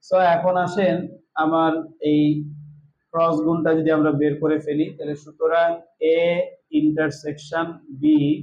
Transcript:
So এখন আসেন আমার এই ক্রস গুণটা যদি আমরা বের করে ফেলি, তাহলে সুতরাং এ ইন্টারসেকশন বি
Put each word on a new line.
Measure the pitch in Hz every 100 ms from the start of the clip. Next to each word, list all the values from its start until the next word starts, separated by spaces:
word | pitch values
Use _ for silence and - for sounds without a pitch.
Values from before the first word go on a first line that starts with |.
| -
So | 185 180 170
এখন | 175 180 180
আসেন | 202 185 170 - - _ -
আমার | 156 165 160 160 156 - 147
এই | 151 147 151 - - - - _ _ _
ক্রস | 165 165 156 156
গুণটা | 165 165 160
যদি | 156 156
আমরা | 151 143
বের | 151 147
করে | 156 151 151
ফেলি, | 147 160 -
তাহলে | 147 147
সুতরাং | 151 - 160 165 170 170 170 _ 160 165
এ | 170 175 180 - _ 151
ইন্টারসেকশন | 151 151 156 143 151 147 - 165 165 - - 135
বি | 151 151 143 151